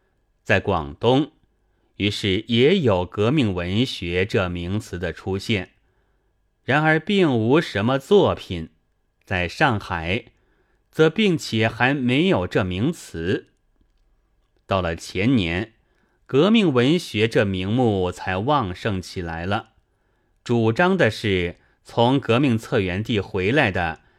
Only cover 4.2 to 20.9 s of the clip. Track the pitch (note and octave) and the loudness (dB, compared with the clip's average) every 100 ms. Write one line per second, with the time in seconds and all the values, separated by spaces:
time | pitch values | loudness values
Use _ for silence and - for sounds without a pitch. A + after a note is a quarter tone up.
4.2 | G2 A2+ F2+ F2 F2 G#2 - F2 F2 - | 0 0 -2 -4 -4 -6 -6 -8 -8 -8
5.2 | F#2+ G2 - G#2 - _ _ _ _ _ | -6 -6 -2 -4 -4 _ _ _ _ _
6.2 | _ _ _ _ - C#3+ D#3 D#3 F3+ G3 | _ _ _ _ -2 0 2 0 0 2
7.2 | E3 A#2+ A2 D3+ E3 G2+ A2+ C3+ - G3+ | 2 2 2 2 2 -2 0 -2 4 4
8.2 | B2 E2+ - F2 D#2+ _ _ _ _ _ | 4 0 -6 -8 -10 _ _ _ _ _
9.2 | - F#2 F2 - D3 G#2+ - F2 D#2+ G2+ | -6 -4 -2 0 0 0 -4 -6 -4 -6
10.2 | - _ _ _ _ _ _ - D#3 A3 | -6 _ _ _ _ _ _ 2 2 4
11.2 | G#3 D#3+ - A2 A2 A2+ B2 C#3+ B2 C3 | 0 0 -2 0 0 2 0 0 0 2
12.2 | F#3+ B2 F2+ C3+ F#2 F2+ C3+ E3+ - E2 | 2 0 0 -2 -2 -2 -2 -4 -10 -6
13.2 | E2+ C#3 - _ _ _ _ _ _ _ | -4 -4 -6 _ _ _ _ _ _ _
14.2 | _ _ _ _ - G2 F2 E2+ - F#2 | _ _ _ _ -4 -2 -2 -4 -6 -2
15.2 | A2+ B2+ E2+ F2 A2 _ _ _ _ _ | 2 2 0 -2 -6 _ _ _ _ _
16.2 | - C3 F#3 A3+ F3+ B2 B2+ F3 - G#2 | -4 2 4 4 4 4 2 2 -2 -2
17.2 | A2+ C3 G2+ F#2+ F#2 B2 A#2+ G2 F2+ - | 0 2 0 -2 -2 0 2 2 -2 -4
18.2 | - F#2 A#2+ D3 G2 F2+ A#2 F#2+ - F#2+ | -6 -4 -2 -2 -2 -6 -6 -6 -6 -10
19.2 | E2+ D#2+ F#2 G#2+ - _ _ _ _ _ | -8 -6 -4 -6 -6 _ _ _ _ _
20.2 | _ _ - A#2 A2 A2 F3+ | _ _ -2 0 2 2 2